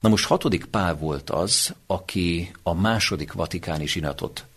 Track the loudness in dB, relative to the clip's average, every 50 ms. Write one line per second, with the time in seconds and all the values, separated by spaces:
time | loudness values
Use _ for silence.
0 | 6 6 6 6 6 4 2 2 4 2 0 0 -2 -2 -2 0 2 2 0 0
1 | -2 -2 -2 -4 -4 -4 -2 0 0 2 2 0 0 -2 -4 -8 -4 _ -4 -4
2 | -2 -4 -2 0 2 2 2 0 -2 -6 -12 -8 -4 -2 0 2 2 2 2 2
3 | 0 0 -2 -2 -6 -6 -4 -4 -4 -4 -4 -6 -6 -4 -4 -4 -2 -2 -4 -2
4 | -2 -4 -4 -4 -6 -8 -8 -8 -16 -16 -20